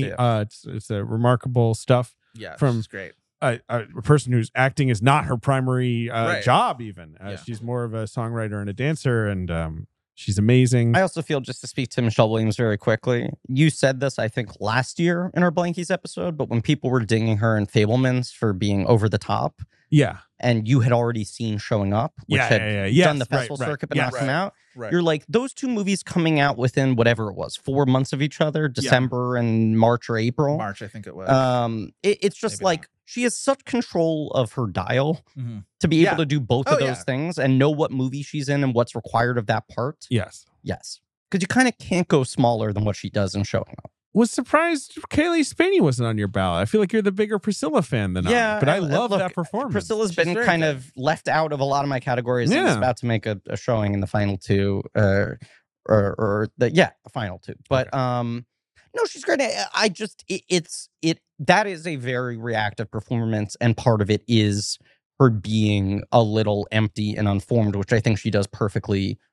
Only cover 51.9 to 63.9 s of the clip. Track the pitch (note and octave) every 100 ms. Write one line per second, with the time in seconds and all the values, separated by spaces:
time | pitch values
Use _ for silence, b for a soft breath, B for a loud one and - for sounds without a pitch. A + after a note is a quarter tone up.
51.9 | C3 C3+ B2 A#2+ B2 A#2+ C#4 F#4 A#2 B2+
52.9 | A#2+ B2 A2+ A2+ G2+ - G2+ - A2+ G#2
53.9 | G2+ G2 G#2 G2+ F#2+ - G2 G2 G2 -
54.9 | - G2+ G2 G2 - B B B _ -
55.9 | G#2+ G2+ - G#2+ G#2 G#2+ - A#2+ D#3+ D3+
56.9 | - - C3+ G2+ F2+ - - _ C3+ B2+
57.9 | C3+ B2+ B2 A#2+ A#2 A#2+ _ _ b b
58.9 | A#4+ A4+ D4 - C4+ B3 G#3 G3+ - G#3+
59.9 | E3+ G#3 - - F#3+ - F3 E3 - -
60.9 | _ D#3+ D#3+ _ - C#3 F#3 G3+ E3+ E3+
61.9 | D3 B2 B2 B2+ A#2 A#2+ A2 G#2+ - A2
62.9 | A2 - A#2+ A2+ G#2+ G#2 - A#2 A2 -